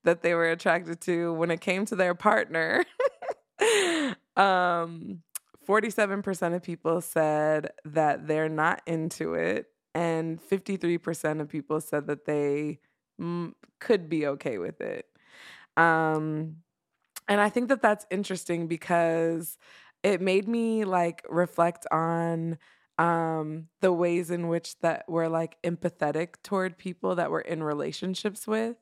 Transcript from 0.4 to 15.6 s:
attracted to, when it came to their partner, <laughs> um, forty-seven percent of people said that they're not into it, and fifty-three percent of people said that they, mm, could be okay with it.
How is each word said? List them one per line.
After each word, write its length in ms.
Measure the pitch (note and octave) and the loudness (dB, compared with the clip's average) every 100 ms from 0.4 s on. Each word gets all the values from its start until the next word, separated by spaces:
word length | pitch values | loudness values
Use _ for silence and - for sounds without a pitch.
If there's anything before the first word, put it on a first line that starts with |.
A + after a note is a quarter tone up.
| E3 | 2
attracted 520 | E3 F#3+ E3+ E3 E3+ | 2 2 0 -2 -8
to, 320 | - E3+ E3+ | -2 0 0
when 180 | E3 E3+ | 0 0
it 100 | E3 | 0
came 240 | - F#3 | -2 -2
to 100 | G3+ | -2
their 200 | F#3+ F3+ | 0 0
partner, 720 | F3 G#3+ G#3+ - E3 D#3+ A#3 F4 - C5 - C#5 - _ - | 2 2 2 0 -2 2 2 0 0 -2 -2 -10 -10 _ 0
<laughs> 560 | A4 G#4 F#4 D#4+ C#4 - _ - | 2 4 2 0 -2 -6 _ 2
um, 880 | G3 F#3 F3+ E3+ E3 E3 F#3 F3+ _ - _ _ | 4 4 2 0 -2 -8 -12 -14 _ -18 _ _
forty-seven 560 | - G#3 A3 G3+ G#3 G3 | 0 2 2 0 0 0
percent 340 | G3 F#3 E3+ | -4 -2 -2
of 80 | F3 | -2
people 380 | F3 E3 E3 E3 | -6 -4 0 -2
said 720 | - E3 D#3 D3+ D3+ D3+ D3+ - | 0 0 2 2 2 2 -2 -12
that 420 | D#3 D3+ D3+ C#3+ D3+ | -2 2 2 0 0
they're 220 | D#3 D#3 | 0 0
not 320 | D#3 D#3+ - - | 2 2 2 -4
into 460 | E3 D#3+ - D#3+ | -4 -4 -4 -4
it, 320 | E3 E3 - - _ _ | 0 0 -2 -6 _ _
and 460 | D#3+ E3+ D#3+ E3 D#3+ | -2 0 0 -4 -8
fifty-three 560 | - G3 - F#3+ E3+ E3+ | -4 -4 -2 -2 0 -2
percent 420 | E3 E3 D#3 D3+ | -2 -2 -2 -2
of 80 | D3 | -4
people 320 | D#3 - D#3 | -8 -2 -4
said 260 | - D3 D3+ | -2 -4 -2
that 180 | C#3+ | -6
they, 540 | - D3 C#3+ C#3+ D3+ D3 _ _ _ - | -2 0 0 0 -4 -8 _ _ _ -10
mm, 320 | E3+ F3 E3+ - _ _ | -6 -4 -6 -12 _ _
could 300 | - G#3 D#3+ | 0 0 2
be 160 | D#3+ C#3+ | -2 -2
okay 300 | C#3 D3 G#2 | -2 -6 -4
with 240 | F2 D#3 | -6 -6
it. 260 | - - - _ _ - - - | -8 -8 -12 _ _ -20 -20 -20